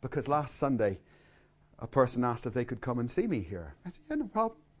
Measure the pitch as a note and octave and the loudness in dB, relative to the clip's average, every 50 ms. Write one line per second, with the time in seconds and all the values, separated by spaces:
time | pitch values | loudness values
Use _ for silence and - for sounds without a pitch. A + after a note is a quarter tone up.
0 | - B2+ - D3 B2+ C3+ D3 D3+ D3 B2+ - - D3 C#3 C3+ A2+ A2 G2+ F#2+ - | -8 -6 -4 -4 0 2 2 2 0 -2 -4 -2 0 2 4 4 4 2 2 -2
1 | - _ - - - - - - _ _ _ _ _ _ _ - A#2 - - C3+ | -8 _ -20 -20 -20 -20 -20 -20 _ _ _ _ _ _ _ -12 -8 0 4 4
2 | C3 A#2+ - A#2+ B2 B2 A#2 A#2 - A#2+ - B2+ A#2+ - B2+ A#2 - C3 A#2+ B2 | 4 4 4 2 2 2 0 0 -4 -4 -2 -2 -2 -2 -4 -4 -2 -2 0 0
3 | A#2+ B2 - - A#3 A3+ E3+ A2 F2+ D#2+ G2 F2+ E2 D2+ - - - F3+ - - | -2 -2 0 0 0 2 0 -2 -2 -4 -6 -8 -8 -10 -14 -14 -14 -14 -14 -12
4 | - - D4+ D4+ D4+ G3 - G#3+ A3+ A3+ - - _ _ _ - | -8 -4 -4 -4 -4 -2 0 0 0 0 -2 -8 _ _ _ -20